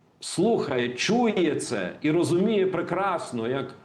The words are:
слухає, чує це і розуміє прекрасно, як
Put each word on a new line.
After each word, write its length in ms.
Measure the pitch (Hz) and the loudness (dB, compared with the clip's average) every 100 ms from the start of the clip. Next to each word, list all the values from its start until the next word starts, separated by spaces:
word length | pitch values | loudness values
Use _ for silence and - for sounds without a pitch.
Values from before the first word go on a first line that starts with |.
| _ _ | _ _
слухає, 680 | - - 208 196 - 127 120 | -8 0 2 2 0 -2 -2
чує 680 | 123 - 233 233 190 170 | -2 0 2 2 2 0
це 380 | 131 - 110 87 - | 0 -2 -4 -4 -4
і 80 | 147 | 0
розуміє 560 | 170 147 170 214 208 185 | 2 2 2 2 2 2
прекрасно, 840 | 175 170 175 196 170 - 123 113 | 0 -2 -2 -2 -2 -4 -6 -4
як 260 | 135 123 - | -4 -6 -12